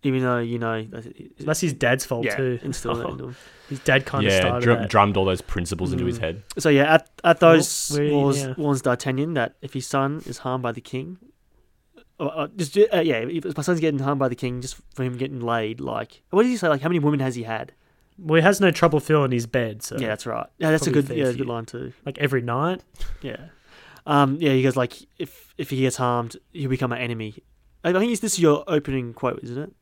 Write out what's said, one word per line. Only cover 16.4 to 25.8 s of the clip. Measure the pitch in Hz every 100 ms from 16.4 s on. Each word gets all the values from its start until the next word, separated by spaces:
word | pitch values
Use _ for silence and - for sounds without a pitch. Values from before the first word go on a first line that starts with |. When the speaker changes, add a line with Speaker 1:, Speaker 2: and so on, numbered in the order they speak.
Speaker 1:
did | 247
he | 247
say? | 175
Like, | 143
how | 156
many | 175
women | 147 147
has | 131 123
he |
had? | 113 113 123 _ _ _ _ -
Speaker 2:
Well, | 170 160
he |
has | 165 196
no | 190
trouble | - 175 151
filling | - 156 135
his | 123 117
bed, | 131 113 107
so | - -
Speaker 1:
Yeah, | 117
that's | 107 -
right. | 113 - _
Yeah, | 160
that's | 156 147
a |
Speaker 2:
probably | 143
Speaker 1:
good, | 139
Speaker 2:
fair | 160
Speaker 1:
yeah, |
Speaker 2:
for | 135
Speaker 1:
good | 123
Speaker 2:
you. | 127
Speaker 1:
line | 117
too. | 113 120 127 -
Speaker 2:
Like, | - 135
every | 147 131
night? | 120 120 160 185 _ - - -
Speaker 1:
Yeah. | 139 - 165 _ _ - - - -
Um, | 147 139 143
yeah, | 160
he | 135
goes, | 131 127
like, | 123 - - _
if, | 160 - - -
if | 139
he | 131